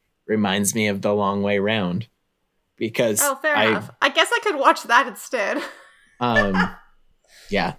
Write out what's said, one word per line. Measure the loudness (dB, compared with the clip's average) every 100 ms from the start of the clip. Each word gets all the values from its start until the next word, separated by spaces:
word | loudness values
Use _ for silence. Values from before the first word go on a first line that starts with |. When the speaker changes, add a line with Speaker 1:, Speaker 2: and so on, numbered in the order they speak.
| _ _ -4
Speaker 1:
reminds | 0 2 2 0
me | 0 0
of | 0
The | 0
Long | 0 0 0
Way | 0 0
Round | 0 0 0 -4 -6 _ _ _ _ _ _ _
because | -4 0 0 2
Speaker 2:
Oh, | 0 0
fair | 0 2
Speaker 1:
I | 2
Speaker 2:
enough. | 0 -6 -2
I | 0
guess | 2 0
I | 0
could | -2 2
watch | 2 2
that | 2 2 2
instead. | -4 -8 -4 -2 -4 -6 -12 -20
<laughs> | -20 _ -4
Speaker 1:
um, | 0 2 2 0 0 -4 -20 _ _ _ _ -20 -4
yeah, | -2 -2